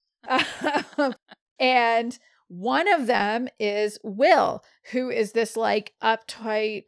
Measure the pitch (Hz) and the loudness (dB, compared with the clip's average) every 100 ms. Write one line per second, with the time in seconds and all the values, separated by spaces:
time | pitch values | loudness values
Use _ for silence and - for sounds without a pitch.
0 | _ _ - 262 - - 294 285 - - | _ _ -2 -2 -2 -4 -2 -2 -2 -2
1 | 277 - _ - _ - 262 254 233 233 | -2 -2 _ -20 _ -2 2 4 4 2
2 | 233 - _ _ _ 180 220 269 381 339 | -2 -8 _ _ _ -8 -2 0 2 2
3 | 233 214 202 233 254 - 208 208 208 208 | 2 0 0 -2 -6 -4 -2 0 -2 -4
4 | 214 196 311 302 92 - - _ - 254 | -10 2 4 6 4 -2 -12 _ -8 -6
5 | 254 233 208 226 220 226 220 208 202 _ | -4 -2 -2 -2 -2 -2 0 0 -4 _
6 | 220 220 - - 220 214 214 208 | -2 -2 -6 -12 -4 -2 -2 -6